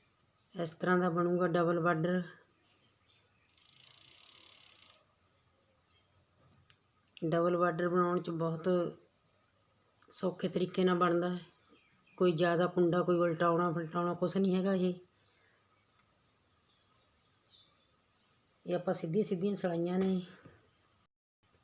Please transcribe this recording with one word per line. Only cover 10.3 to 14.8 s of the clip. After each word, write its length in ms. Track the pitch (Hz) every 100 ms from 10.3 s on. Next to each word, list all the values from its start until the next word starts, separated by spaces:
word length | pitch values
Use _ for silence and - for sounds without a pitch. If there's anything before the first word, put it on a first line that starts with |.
| 165 190
ਤਰੀਕੇ 360 | - 180 185
ਨਾਲ 140 | 185 175
ਬਣਦਾ 380 | 175 175 175 180
ਹੈ। 40 | - _ _ - _ _ _ -
ਕੋਈ 160 | 180
ਜ਼ਿਆਦਾ 340 | 160 175 170 180
ਕੁੰਡਾ, 360 | 180 175 175
ਕੋਈ 140 | 170 175
ਉਲਟਾਉਣਾ 560 | 175 160 175 170 175
ਪਲਟਾਉਣਾ 420 | 160 160 175 175
ਕੁਛ 220 | 170 180 196
ਨਹੀਂ 200 | 196 185
ਹੈਗਾ। 180 | 185
ਇਹ, 200 | 190